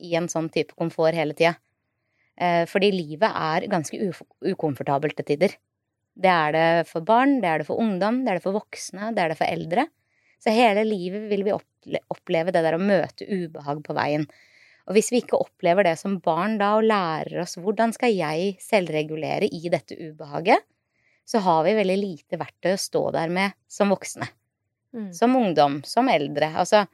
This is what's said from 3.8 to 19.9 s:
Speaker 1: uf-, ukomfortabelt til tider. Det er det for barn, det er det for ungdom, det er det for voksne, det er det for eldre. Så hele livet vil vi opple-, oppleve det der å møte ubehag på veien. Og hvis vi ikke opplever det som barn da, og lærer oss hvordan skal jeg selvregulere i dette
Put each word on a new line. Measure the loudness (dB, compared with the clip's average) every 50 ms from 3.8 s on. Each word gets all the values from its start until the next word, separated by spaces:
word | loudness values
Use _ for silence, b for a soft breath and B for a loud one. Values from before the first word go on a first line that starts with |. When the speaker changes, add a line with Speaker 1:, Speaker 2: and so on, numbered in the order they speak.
| -4 -4 -6 -6
Speaker 1:
uf-, | -6 -6 -6 -8 -14 -20 _ _
ukomfortabelt | -6 -6 -4 -2 -4 -4 -4 -4 -2 -2 -2 0 0 -2 -4 -6
til | -4 -2
tider. | 0 2 2 0 0 -4 _ _ _ _ _ _ _ _ _ _ _
Det | 0 2 4
er | 4 4 2 2 2
det | 2 4 4 4 2 0
for | -2 -6 -6 0
barn, | 2 4 4 6 4 2 2 2
det | 0
er | 0 -2
det | -2 -4
for | -2 -2 0
ungdom, | 0 0 0 0 0 0 0 -2
det | -2 -2
er | -2
det | -2
for | -2 -4
voksne, | -4 -6 -8 -12 -14 -14 -14 -12 -10 -8 -6 -2
det | -2
er | -2 -2 -2
det |
for | -2 -2 -2
eldre. | -2 -4 -6 -2 -2 -2 -2 -2 -6 _ _ _ _ _ _ _ _ _ -2
Så | 0 2
hele | 4 4 4 4 2 2
livet | 0 -2 -2 -4 -6 -8 -8 -6 -4
vil | -4 -2 0
vi | 0 -2
opple-, | -2 -4 _ _ _ _ -8 -8 -8 -8 _
oppleve | -12 -12 _ -2 -2 0 0 0 0
det | 2 2
der | 2 0 0
å | 2
møte | 2 2 2 2 -2 -6 -12 -10 -6
ubehag | -6 -6 -6 -6 -10 -10 -8 -8 -8 -8 -8
på | -6 -4 -2
veien. | -2 0 -2 -2 -2 b b b b b b b b b b b b 2
Og | 2
hvis | 2 2 4
vi | 0 0 0
ikke | 2 0 0
opplever | 0 0 _ _ 0 2 4 4 4
det | 2 0
som | 0 -2 -4 -4 -2
barn | 0 0 0 0 0 -2 0 0
da, | 2 2 2
og | 4 4
lærer | 4 2 2 2 0 -2 -2 -4 -6 -6 -6
oss | -6 -6 -8
hvordan | -6 -4 -4 0 0 0 0 0
skal | 0 0 0 0
jeg | 0 0 -2 -2 -2 -2 -4 -4 -6
selvregulere | -4 0 0 0 0 0 -2 -2 -2 -2 -6 -6 -4 -4 -2 -2 -2 -2
i | -4 -6 -2 -2 -2
dette | -2 -2 -8